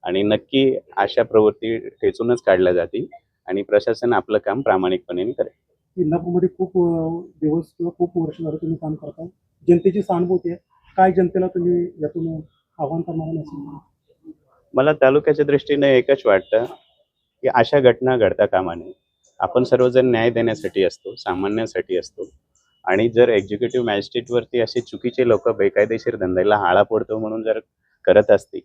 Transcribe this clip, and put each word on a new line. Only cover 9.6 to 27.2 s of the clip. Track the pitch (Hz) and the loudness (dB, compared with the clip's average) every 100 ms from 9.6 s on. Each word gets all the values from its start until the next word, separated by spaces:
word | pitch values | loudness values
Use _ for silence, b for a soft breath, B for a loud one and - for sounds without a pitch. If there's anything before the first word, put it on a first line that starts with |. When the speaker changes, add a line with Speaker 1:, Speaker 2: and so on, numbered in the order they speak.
| - | 2
Speaker 2:
जनतेची | 175 196 190 | 4 4 0
सहानुभूती | 190 175 175 180 170 | -2 -2 0 -2 -2
आहे, | 170 _ _ _ - | -10 _ _ _ 2
काय | 190 | 4
जनतेला | 180 180 190 180 | 4 2 0 -2
तुम्ही | 185 175 175 175 - | -2 0 0 -2 -6
यातून | 151 170 160 160 156 _ _ - | -8 -6 -8 -8 -12 _ _ -8
आव्हान | 143 165 | -6 -4
करणार | 165 160 160 | -6 -6 -6
नाही? | 165 - 143 143 - _ _ _ _ - - _ _ _ | -8 -8 -14 -14 -16 _ _ _ _ -20 -20 _ _ _
Speaker 1:
मला | 127 139 | 0 2
तालुक्याच्या | 151 131 143 147 147 | 4 4 4 2 0
दृष्टीने | 143 143 - 143 139 127 | 2 0 0 0 4 4
एकच | 123 139 120 | 2 0 4
वाटतं | 98 - 110 120 - _ _ _ _ _ _ | 2 2 -2 -2 -10 _ _ _ _ _ _
की | 127 | -2
अशा | 127 117 143 | 2 2 4
घटना | 127 113 127 127 | 4 4 0 2
घडता | 104 - 104 | 0 2 0
कामा | 92 92 | 0 -2
नये. | 85 82 - _ _ _ _ | -8 -14 -20 _ _ _ _
आपण | 95 123 | -2 0
सर्वजण | 127 127 127 127 127 | 2 2 4 4 2
न्याय | 117 120 | 2 2
देण्यासाठी | 117 113 110 95 - | 0 -2 -2 -6 0
असतो, | 90 - 95 | 0 -2 -16
सामान्यांसाठी | 82 104 92 98 107 110 92 - 92 | -12 -8 -4 -4 -4 -4 -6 -4 -6
असतो | - - - _ _ _ _ _ | -6 -14 -16 _ _ _ _ _
आणि | - 95 113 | -4 0 0
जर | 113 123 | 4 4
एक्झिक्युटिव्ह | 107 95 104 117 127 117 | 4 0 -6 -4 -2 -2
मॅजिस्ट्रेटवरती | 101 98 123 117 120 113 120 | -4 -4 -8 -4 -4 -2 -4
असे | 110 127 | -2 -4
चुकीचे | 117 101 123 117 123 | -8 -8 -8 -2 2
लोक | 107 - | 2 0
बेकायदेशीर | 101 98 104 107 113 - 117 | 0 0 2 0 -2 -4 -4
धंद्याला | 92 90 98 104 | -2 0 2 2
आळा | 92 92 | 2 2
पडतो | 101 110 95 | 2 0 -4
म्हणून | 110 | -6